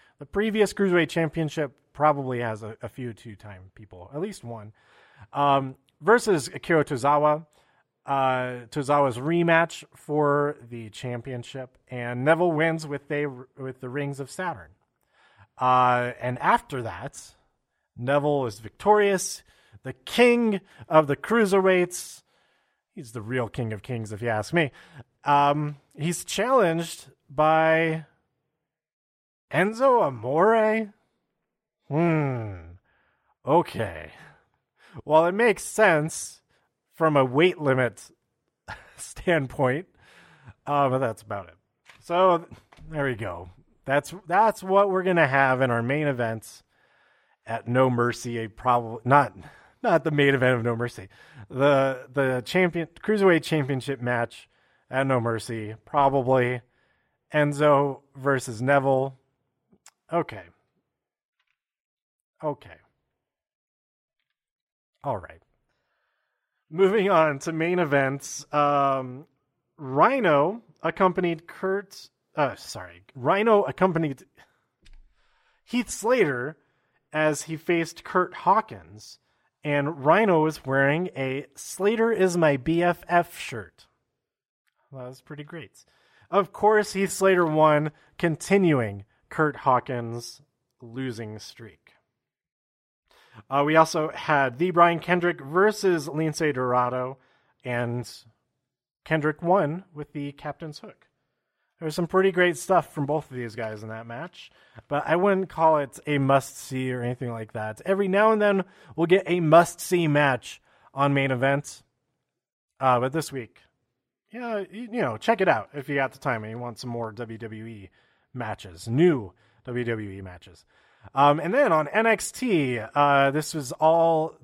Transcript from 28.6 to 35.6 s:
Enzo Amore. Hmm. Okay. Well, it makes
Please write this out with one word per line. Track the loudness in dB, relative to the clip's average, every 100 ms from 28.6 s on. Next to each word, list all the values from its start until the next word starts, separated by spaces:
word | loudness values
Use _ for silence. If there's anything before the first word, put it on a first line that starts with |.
| _ _ _ _ _ _ _ _ _
Enzo | -2 0 2 4 4
Amore. | 2 -2 -4 2 4 4 2 0 -4 -10 _ _ _ _ _ _ _ _ -6
Hmm. | 0 2 2 0 -4 -8 -12 -16 -20 _ _ _ _ _ _
Okay. | 0 2 0 -4 -8 -8 -16 -20 -20 _ _ _ _ _ _ -16
Well, | 2 4 4
it |
makes | 2 2 0